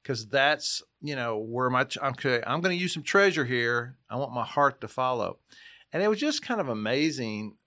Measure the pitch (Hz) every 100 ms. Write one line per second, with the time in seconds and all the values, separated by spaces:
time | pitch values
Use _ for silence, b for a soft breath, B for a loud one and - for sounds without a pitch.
0 | - 123 107 135 139 151 - - - _
1 | 147 139 117 110 110 120 127 127 135 -
2 | 139 127 135 120 - 147 180 175 180 160
3 | 143 196 196 160 123 127 117 120 120 -
4 | _ 123 139 123 110 - 143 131 113 -
5 | 127 123 92 - _ B B B B 160
6 | 208 214 302 294 - 226 143 110 107 135
7 | 156 131 113 107 107 -